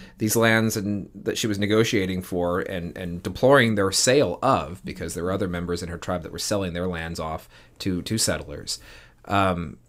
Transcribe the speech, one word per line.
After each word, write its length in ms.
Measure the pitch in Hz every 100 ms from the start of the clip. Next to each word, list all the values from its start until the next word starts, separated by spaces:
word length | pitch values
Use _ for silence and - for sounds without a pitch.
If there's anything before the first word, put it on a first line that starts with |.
| - -
these 180 | 110
lands 440 | 117 113 113 113 113
and, 320 | 101 101 -
that 220 | 101 - -
she 100 | 113
was 120 | 101
negotiating 640 | 101 107 113 110 95 92
for 380 | 92 90 87 90
and, 360 | - 95 85 -
and 260 | 90 87
deploring 520 | 95 92 127 139 117
their 180 | 104 95
sale 460 | - - 139 107 -
of, 400 | 131 113 71 92
because 300 | - - 92
there 100 | 85
were 80 | 87
other 140 | 98 98
members 340 | 87 87 87
in 80 | 87
her 80 | 87
tribe 240 | - 90
that 100 | 80
were 60 | -
selling 340 | - 104 92
their 140 | 85 92
lands 340 | 85 82 82
off 300 | 80 80 - - - -
to, 200 | 101 87
to 160 | - 110
settlers. 600 | - 78 73 69 - - - - - _ -
Um, 500 | 101 95 87 82 -